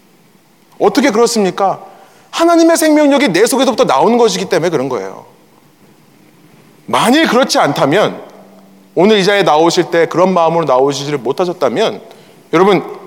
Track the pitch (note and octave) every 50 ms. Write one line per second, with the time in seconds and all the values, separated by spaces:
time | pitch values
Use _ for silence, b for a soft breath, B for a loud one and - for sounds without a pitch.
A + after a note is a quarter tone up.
0 | _ _ _ _ _ _ _ _ _ _ _ _ _ _ _ - - G#3+ - -
1 | A#3 C#4 G3 A3+ A#3+ A3+ - A3 G3 F3+ F3+ - G3+ F#3 D#3 - - B B B
2 | B B B B B B B - E4+ E4+ E4+ E4 E4 E4 E4 - D#4+ D#4 D4+ D4+
3 | D4+ C#4 C#4 A3+ D4 A#3+ D#3 F3 A3+ A3+ C4+ A#3+ C4+ C4 A3+ C4 A#3+ D3+ C3 C3+
4 | D#3+ G#3 A#3+ A#3 A#3 A3 F3+ F3 G3 - G3 D#3+ D3+ F3+ E3 B2 C3 C#3 B2 G#2
5 | F#2+ F#2+ G2 A2 - - - _ _ _ _ _ _ _ _ _ _ _ _ _
6 | _ _ _ _ _ _ _ _ _ _ - _ - - _ _ - - - B2+
7 | F3+ A3 C4 D#4+ D#4+ - G3+ B3 C4+ - - C4 F3 C#3+ C3+ D#3+ D#3+ C#3 D#3 G#3
8 | F#3 A2+ F#2 - - - - - - - - - - - - - _ _ - D#3
9 | F3+ A3 A3 G3+ F3+ G3+ G3+ G3+ F3+ D#3+ D3+ D#3 E3 E3+ D#3+ F3+ D#3+ - E3+ E3+
10 | D#3+ D#3+ - D#3+ F#3 F#3 F#3 F3 E3 D#3+ D#3+ E3+ E3 C#3 B2+ B2+ C3+ C#3+ C#3 C3+
11 | C#3+ D3 D3 C3+ A2+ B2 C3+ - F#3 F3+ F3 - C#3+ A#2+ A2+ F#3 A3 D#3 A2 -
12 | - B B B B B B B B B - E3 F#3+ G#3 F#3+ D3+ - - - -
13 | -